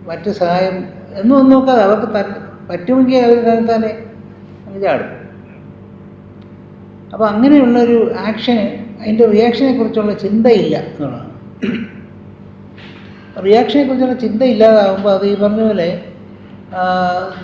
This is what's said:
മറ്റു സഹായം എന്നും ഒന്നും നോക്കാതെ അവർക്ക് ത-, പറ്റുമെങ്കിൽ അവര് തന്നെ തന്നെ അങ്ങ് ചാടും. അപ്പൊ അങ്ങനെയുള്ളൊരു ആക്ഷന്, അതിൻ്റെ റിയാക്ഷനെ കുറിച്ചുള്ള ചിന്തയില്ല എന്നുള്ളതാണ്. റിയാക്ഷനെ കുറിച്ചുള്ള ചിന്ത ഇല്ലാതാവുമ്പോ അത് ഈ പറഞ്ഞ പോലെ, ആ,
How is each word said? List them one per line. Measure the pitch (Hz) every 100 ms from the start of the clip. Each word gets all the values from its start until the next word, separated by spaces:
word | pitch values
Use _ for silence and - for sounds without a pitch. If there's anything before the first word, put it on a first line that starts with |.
| -
മറ്റു | 170 208
സഹായം | - 175 180 190 185 - - - 196
എന്നും | 220 277
ഒന്നും | 262 262
നോക്കാതെ | 262 240
അവർക്ക് | 196 214 220
ത-, | 214 196 - - - -
പറ്റുമെങ്കിൽ | 175 - 262 254 254
അവര് | 240 240
തന്നെ | 226 226 226 226
തന്നെ | 220 - - - - - - - -
അങ്ങ് | 196
ചാടും. | 190 127 - - - - - - - - - - - - - - - - - - - - -
അപ്പൊ | - 214
അങ്ങനെയുള്ളൊരു | 208 277 294 247 240 240 233 208 -
ആക്ഷന്, | 208 220 - 233 196 - - -
അതിൻ്റെ | 214 220 220
റിയാക്ഷനെ | 208 240 240 269 220
കുറിച്ചുള്ള | 220 220 208
ചിന്തയില്ല | 196 196 220 240 208 151 147
എന്നുള്ളതാണ്. | - - 139 123 - - - - 202 - - - - - - - - - - - - - - - - - 190
റിയാക്ഷനെ | 220 233 285
കുറിച്ചുള്ള | 262 254 254
ചിന്ത | 247 214 208
ഇല്ലാതാവുമ്പോ | 262 208 220 214 196 190 202
അത് | 190 202
ഈ | 202
പറഞ്ഞ | 208 214 220
പോലെ, | 196 170 175 - - - - - - - 185
ആ, | 185 185 180 180 185 185